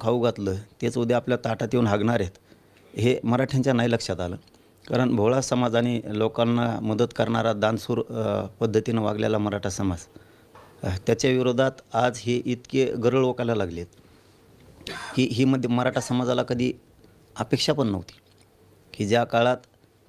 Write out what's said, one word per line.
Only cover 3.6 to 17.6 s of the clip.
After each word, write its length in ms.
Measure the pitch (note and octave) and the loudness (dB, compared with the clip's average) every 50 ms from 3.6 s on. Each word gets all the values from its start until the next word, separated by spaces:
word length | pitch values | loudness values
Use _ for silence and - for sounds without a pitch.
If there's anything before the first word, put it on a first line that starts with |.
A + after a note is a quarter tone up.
| B2 C3+ B2+ | 2 2 2
नाही 180 | A#2 A#2 A#2+ | 2 2 2
लक्षात 300 | A#2 A2+ - - F#2+ E2+ | 0 0 -2 -4 -4 -4
आलं, 160 | F2+ F2 - - - _ _ _ _ _ _ _ - - | -4 -6 -8 -10 -14 _ _ _ _ _ _ _ -6 -2
कारण 280 | - A#2+ B2+ B2 B2 | 0 0 2 2 2
भोळा 240 | A2 G2+ A2 B2+ C3+ | 2 4 4 4 2
समाज 340 | C3 - C3+ B2 B2 A#2+ A2 | 0 0 0 0 0 2 2
आणि 260 | A#2 A#2+ A#2+ A#2+ A2+ - | 2 2 0 0 -4 -4
लोकांना 760 | - G#2+ G#2 A2 A2 A2 - A#2+ A#2 A#2+ A#2+ A#2+ A#2 A2+ G#2+ | -4 -2 -2 -2 0 0 0 2 2 2 2 2 0 -2 -2
मदत 240 | A2 A2 G#2+ G#2 A#2+ A#2 - | -2 -2 0 0 0 0 0
करणारा 360 | - A#2 A2 A#2 A2+ A2 A2+ A2 | -2 -2 0 0 0 0 0 0
दानशूर, 460 | G#2 G#2 G#2+ A#2 G#2+ - - B2 A2+ | 2 0 0 0 -2 -4 -4 -4 -4
अ, 480 | - - A#2+ A2+ A2 G#2+ G#2 G2+ G2+ | -4 -4 -6 -4 -4 -2 -2 -2 -4
पद्धतीनं 560 | G2 - - A2+ A2 G2+ A2 A2 - A#2 A2+ G#2+ | -6 -4 -4 -2 0 2 0 0 0 0 0 0
वागलेला 360 | G#2 G#2 G#2 A2 G#2+ A2 G#2+ | -2 -2 0 0 0 0 0
मराठा 320 | G#2 G#2 G2+ G2+ - G2+ | 0 -2 -2 -4 -4 -4
समाज, 280 | - - G2+ F#2+ F2+ E2+ - - - - - - - - - _ - - - - - - - | -4 -2 -2 -2 -2 -4 -8 -14 -20 -20 -20 -20 -20 -20 -20 _ -20 -20 -20 -20 -14 -8 -6
अ, 60 | G2 F#2 F#2 - | -4 -4 -2 -2
त्याच्या 240 | - A#2 A2 - C3+ | 0 0 2 2 2
विरोधात 400 | B2+ B2+ B2+ B2+ A#2+ A#2+ C3+ C3+ C3 - - _ - | 2 2 2 2 2 2 2 0 -2 -6 -10 _ -2
आज 260 | A2+ A#2+ B2 A#2 A#2 | 0 0 0 0 -2
हे 240 | - A#2 A#2+ B2 - | -4 -2 -2 -2 -2
इतके 400 | - B2 B2 - - - C3+ C3 | -4 -6 -6 -6 -4 -2 0 0
गरळ 400 | B2 - A#2+ A2+ B2 B2 C3+ C3 | 0 0 0 0 2 2 2 2
ओकायला 300 | B2+ B2 B2 B2 A#2 A#2 | 0 0 -2 -2 -2 0
लागलेत 320 | G#2+ G2 F2 E2+ E2+ F2 - - - - - - - _ _ _ _ _ - - - - - - - - - - - - - - | 0 -2 -2 -6 -8 -10 -12 -16 -20 -20 -20 -20 -20 _ _ _ _ _ -20 -20 -20 -20 -20 -20 -18 -14 -12 -12 -12 -12 -4 -2
की 120 | B2+ B2+ B2+ C3 | 0 0 2 2
ही 120 | A2 C3+ | 2 2
मध्ये 260 | C3 C3+ C3 B2+ A#2+ | 2 2 2 0 0
मराठा 300 | A#2+ A#2+ B2 B2+ B2 C3+ | 0 0 0 0 0 -2
समाजाला 420 | A#2+ - C3 B2 B2 A#2+ B2+ B2 A#2+ | -2 0 0 0 0 0 0 0 -2
कधी 300 | - B2+ A#2+ B2 B2+ B2+ - - _ _ _ - - - - _ - - | -2 -2 -2 -2 -2 -4 -6 -12 _ _ _ -20 -20 -20 -20 _ -14 -10
अपेक्षा 360 | - A2+ - - B2+ | -8 -4 -2 0 0